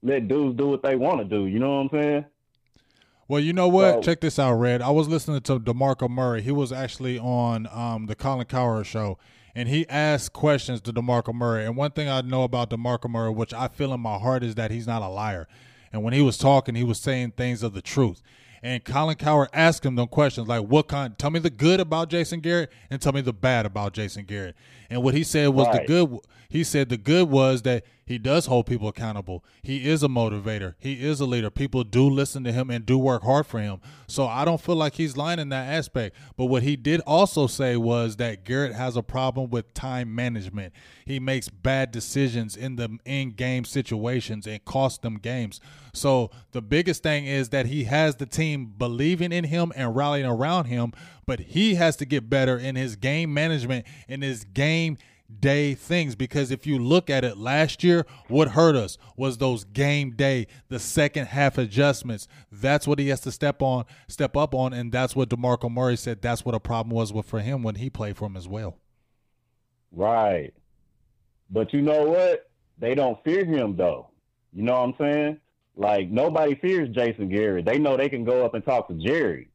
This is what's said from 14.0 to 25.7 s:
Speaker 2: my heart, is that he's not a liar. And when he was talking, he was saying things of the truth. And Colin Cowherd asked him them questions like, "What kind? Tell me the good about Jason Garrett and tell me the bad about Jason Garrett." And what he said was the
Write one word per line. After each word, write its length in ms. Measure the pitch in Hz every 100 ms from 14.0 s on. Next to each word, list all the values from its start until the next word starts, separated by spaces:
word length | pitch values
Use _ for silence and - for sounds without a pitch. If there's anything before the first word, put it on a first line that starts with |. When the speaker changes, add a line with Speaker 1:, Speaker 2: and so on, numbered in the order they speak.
Speaker 2:
my 160 | 113 104
heart, 240 | 113 131
is 120 | 120
that 160 | 110 113
he's 160 | 113 113
not 160 | 117
a 60 | 98
liar. 380 | 95 107 95 80 - - - _
And 100 | 110
when 120 | 110
he 80 | 131
was 160 | 143 -
talking, 360 | 135 139 127
he 100 | 117
was 140 | 120 110
saying 320 | - 131 123
things 300 | - 123 120
of 120 | 117
the 80 | 98
truth. 400 | - - 123 90 _ _ - -
And 220 | 120 123
Colin 300 | - 131 156 156
Cowherd 340 | 151 151 139
asked 340 | - 160 160 139
him 80 |
them 140 | 127 120
questions 400 | - 147 - 113
like, 140 | 117 104
"What 220 | 143 156
kind? 280 | 143 135 104
Tell 140 | 143
me 80 | 165
the 100 | 165
good 280 | 113 151 190
about 280 | 170 160 165
Jason 300 | 170 165 170
Garrett 300 | 160 175 156 - -
and 100 | 135
tell 120 | 147
me 80 | 139
the 120 | 127
bad 340 | 107 127 123 104
about 260 | 101 101
Jason 320 | 98 104 101
Garrett." 320 | 98 104 95 87 - - -
And 120 | 123
what 120 | 127
he 80 | 139
said 280 | 165 156 143
was 160 | 135
the 100 | 127